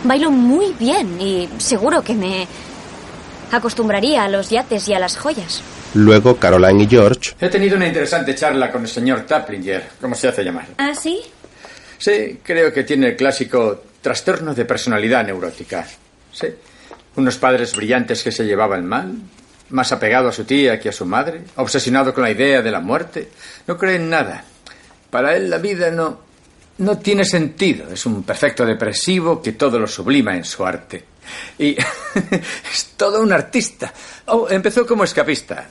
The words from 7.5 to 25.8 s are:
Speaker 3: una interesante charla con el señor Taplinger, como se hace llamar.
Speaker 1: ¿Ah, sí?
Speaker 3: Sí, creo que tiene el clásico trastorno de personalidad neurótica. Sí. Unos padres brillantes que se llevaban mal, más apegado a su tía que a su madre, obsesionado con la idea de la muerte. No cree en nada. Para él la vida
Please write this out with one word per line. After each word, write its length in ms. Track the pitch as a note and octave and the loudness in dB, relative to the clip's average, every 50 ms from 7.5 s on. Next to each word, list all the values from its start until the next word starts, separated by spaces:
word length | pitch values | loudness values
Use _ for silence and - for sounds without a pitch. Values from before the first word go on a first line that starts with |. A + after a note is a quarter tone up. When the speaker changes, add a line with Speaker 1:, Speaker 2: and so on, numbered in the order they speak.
| F#3 G3 G3 G3+ F#3+ G3 | 0 2 2 2 2 2
Speaker 3:
una 100 | F3+ E3+ | 2 0
interesante 480 | E3 E3 C#3+ - - E3+ C3+ C3 C3+ | 0 -2 -2 0 -2 -2 -2 -2 -4
charla 360 | - - D3+ C3+ C3+ C3 A#2+ | 0 0 0 2 2 0 0
con 120 | - B2 A#2 | -2 -4 -6
el 40 | A2+ | -4
señor 320 | - B2 A#2 B2+ C3 A#2 | -4 -2 0 0 0 0
Taplinger, 720 | A#2 - D3+ D3+ - - G#2 G2 F2+ F#2+ G2 F#2 E2+ - - - | 0 0 -2 -2 -2 -4 -10 -10 -6 -4 -4 -4 -6 -10 -16 -10
como 120 | - B2+ A#2+ | -6 -6 -6
se 120 | - - C3 | 0 0 0
hace 160 | A#2+ - G2 | 0 0 -2
llamar. 240 | F2+ F2 D2+ D2 - - - | -4 -4 -6 -10 -12 -6 -4
Speaker 1:
¿Ah, 160 | C#4 C#4+ D4 | -4 -4 -4
sí? 280 | C#4+ - D#4+ E4+ G4+ A#4+ - - - - - - - - - - - - - - - | -4 -6 -6 -6 -6 -8 -12 -20 -20 -20 -20 -20 -20 -20 -20 -20 -20 -20 -20 -18 -6
Speaker 3:
Sí, 420 | - - G#3 G#3 G#2+ - - - - | 0 0 0 0 0 -4 -8 -14 -8
creo 280 | - F3 E3 E3 D#3 - | -4 2 2 2 2 2
que 100 | C#3 C3 | 0 -2
tiene 240 | - D3 C3+ C3+ B2 | 0 2 2 2 2
el 60 | A2+ | 2
clásico 680 | - B2+ C#3 C3+ - C3 A2+ - B2+ A#2 A2 G2+ - - - _ _ | 2 2 2 2 0 -4 0 2 2 2 2 0 -4 -10 -20 _ _
trastorno 520 | - - B2 - - - F#3 D#3+ D#3+ D#3 C#3+ | -4 -4 -4 -2 0 -2 -2 0 -2 -6 -2
de 120 | A#2+ A#2 | -2 0
personalidad 600 | - B2 A#2 - B2+ A2+ G#2 G#2 A2+ B2+ B2+ A2+ | 0 -2 -2 0 0 0 0 2 2 2 2 2
neurótica. 600 | G2+ G2 F#2 F2+ F2 - - - - - F2+ D#2+ - - - _ _ _ _ _ _ | 0 -4 -6 -6 -8 -10 -12 -12 -8 -8 -8 -8 -10 -14 -20 _ _ _ _ _ _
Sí. 160 | - - - D#3 - - - - - - - - - - _ _ _ | -12 -8 -8 -8 -8 -10 -20 -20 -20 -20 -20 -20 -20 -20 _ _ _
Unos 220 | - C3+ B2+ A#2+ - | 0 0 0 0 2
padres 380 | - B2+ B2+ B2 A#2+ A2+ - | 2 2 2 2 0 -2 -4
brillantes 460 | - G#2 G#2+ B2 B2+ A#2+ A#2 A#2+ G#2+ | -6 -2 0 0 0 0 -2 -4 -4
que 100 | - B2 | -2 -6
se 140 | A2 - A#2 | -4 -2 0
llevaban 400 | G#2+ G2+ G2 A2 G#2 G2 F#2 F2 | 0 2 2 2 0 0 -2 -4
mal, 300 | F2 G2+ B2+ F#3 F#3 F#3+ A3+ G3 - _ - - _ _ _ _ _ | -4 -4 -4 -4 -6 -10 -12 -14 -16 _ -20 -20 _ _ _ _ _
más 220 | C3+ C3 B2+ - | -2 -2 -2 0
apegado 360 | C3+ A#2+ - G#2+ A2+ B2+ B2+ B2 | -2 -2 0 2 2 2 2 0
a 40 | A2 | -2
su 100 | - A2 | -4 -4
tía 360 | - C3 C#3 C#3+ B2+ A2+ A2 | 0 2 4 4 4 2 0
que 100 | - G#2+ | -2 -6
a 40 | G2+ | -6
su 120 | - G2 | -6 -6
madre, 360 | F2 - - C#3+ D#3+ E3 E3 F3 - - | -2 -2 -2 -2 -2 -6 -10 -14 -16 -6
obsesionado 580 | - C3 - - C#3+ - B2+ B2 C3+ C3+ C3 B2+ | -6 -4 -2 -2 -2 -2 2 2 2 2 2 0
con 100 | - B2+ | 0 0
la 80 | A2+ | 0
idea 300 | G#2+ G2+ C3 C#3 C#3 C3 | 0 0 2 2 4 2
de 100 | A2+ A2+ | 2 0
la 100 | G#2+ F#2 | -2 -4
muerte. 480 | B2+ C#3 B2 D#3 F3 E3+ - E3+ D3+ - - - - - - - _ | -4 -2 -4 -4 -4 -6 -10 -12 -12 -12 -18 -20 -20 -20 -20 -20 _
No 120 | - F3 E3+ | -8 -6 -2
cree 180 | G3 F#3+ F#3 | 0 0 0
en 140 | F3 E3 D#3+ | 0 -2 0
nada. 340 | E3 D#3 C3 G2 E2+ - - - - _ _ - - - - - - _ _ _ | 0 0 -2 -2 -6 -12 -14 -20 -20 _ _ -20 -20 -20 -20 -20 -20 _ _ _
Para 260 | - B2 B2+ C#3+ D#3+ | -4 -2 0 2 0
él 140 | F#3 G3 F#3 | 0 0 -2
la 80 | E3+ E3 | -4 -2
vida 320 | E3+ G#3 G3+ F3 | -2 -4 -2 0